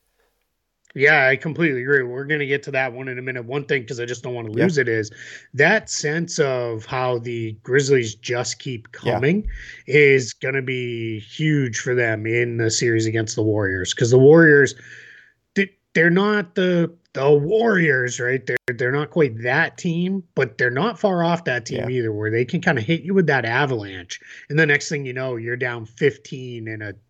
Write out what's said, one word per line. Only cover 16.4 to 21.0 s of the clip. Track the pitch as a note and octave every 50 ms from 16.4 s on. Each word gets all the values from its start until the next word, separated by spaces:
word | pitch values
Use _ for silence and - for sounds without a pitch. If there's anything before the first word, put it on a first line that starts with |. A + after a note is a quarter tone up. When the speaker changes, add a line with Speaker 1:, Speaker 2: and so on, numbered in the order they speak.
| F#3 - -
Speaker 1:
the, | G3 F3+ F3+ F3 E3+ E3 E3+ - _ _ _ -
the | C#3+ C3+ C#3+
Warriors, | D3 C#3+ C#3+ E3 A3 A3 A#3 A3+ G3+ F3+ E3 D3+ C3 C3 B2 B2 A#2 -
right? | A#2+ B2 C3 C3 -
They're, | - B2 B2 - - A#2+
they're | A2+ B2 B2 C#3
not | D3 D3+ -
quite | - F3 D3+ B2+ A2 A2 A#2
that | B2 C3+ D#3 E3 C3+ -
team, | - - F3 D#3+ E3+ F3+ F#3 G3 G3 E3+ _ -
but | D3 C3 A2+ -
they're | - B2+ B2
not | B2 C3+ F#3+ A#3+ F#3+
far | -